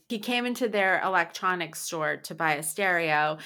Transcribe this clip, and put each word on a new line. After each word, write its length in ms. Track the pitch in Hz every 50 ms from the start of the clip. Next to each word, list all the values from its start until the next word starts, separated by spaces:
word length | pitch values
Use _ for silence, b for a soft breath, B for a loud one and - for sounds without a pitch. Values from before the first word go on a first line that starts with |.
| _ -
he 100 | 240 214
came 280 | 208 - 247 240 240
into 220 | 247 247 - 262 226
their 320 | 202 208 196 190 185 - -
electronics 800 | 190 190 180 170 170 - - - 185 180 180 170 156 160 -
store 360 | - - - 165 156 147 151 151
to 160 | - - 165
buy 200 | 160 165 160 151
a 80 | 147 151
stereo, 760 | 156 - - 202 190 180 170 170 160 151 151 151 151 156 156 B